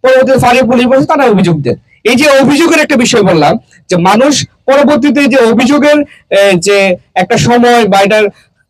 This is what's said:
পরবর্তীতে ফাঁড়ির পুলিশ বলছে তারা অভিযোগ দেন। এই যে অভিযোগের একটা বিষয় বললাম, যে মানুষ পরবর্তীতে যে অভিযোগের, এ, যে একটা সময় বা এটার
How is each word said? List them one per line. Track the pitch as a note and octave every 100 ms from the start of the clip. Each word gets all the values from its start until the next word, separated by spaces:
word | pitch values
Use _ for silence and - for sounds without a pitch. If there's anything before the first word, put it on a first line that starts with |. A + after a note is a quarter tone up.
পরবর্তীতে | B3+ C4 A#3 C4
ফাঁড়ির | B3 B3 A#3
পুলিশ | B3 A#3+
বলছে | C4+ D4+
তারা | D#4 B3+
অভিযোগ | G3 E3+ D#3
দেন। | C3 G#2+ _ _
এই | G#3+ B3
যে | D4+
অভিযোগের | C#4 C#4 D4 E4 D#4+
একটা | D4 C4+
বিষয় | B3 A#3
বললাম, | F#3+ E3+ D3 A3 _ _ _
যে | F3+
মানুষ | F3+ G#3+ C#4 C#4 - _ -
পরবর্তীতে | C4+ C#4 D4 C#4+ C4+ C#4+
যে | C4
অভিযোগের, | A3+ A3 C4 C#4+ D4 D4 C#4+ - _ G3
এ, | G3+ F#3
যে | F3+ G3+ G3 F3+ _ -
একটা | F#3 A#3
সময় | A3+ A#3+ A#3+ A#3+ G#3+
বা | G3
এটার | G3 G#3+ G#3 _ _ _ _